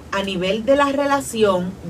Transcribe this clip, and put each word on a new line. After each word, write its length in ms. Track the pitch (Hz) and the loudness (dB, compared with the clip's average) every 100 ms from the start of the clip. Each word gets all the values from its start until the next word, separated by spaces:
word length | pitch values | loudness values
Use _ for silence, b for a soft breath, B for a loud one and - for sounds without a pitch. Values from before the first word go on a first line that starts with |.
| - | -8
a 100 | 196 | -4
nivel 420 | 196 185 185 214 | -4 -2 -2 -2
de 120 | 220 277 | 2 4
la 160 | 285 | 4
relación 800 | 269 285 277 269 226 214 185 180 - 170 | 0 0 0 -2 0 2 2 -2 -8 -6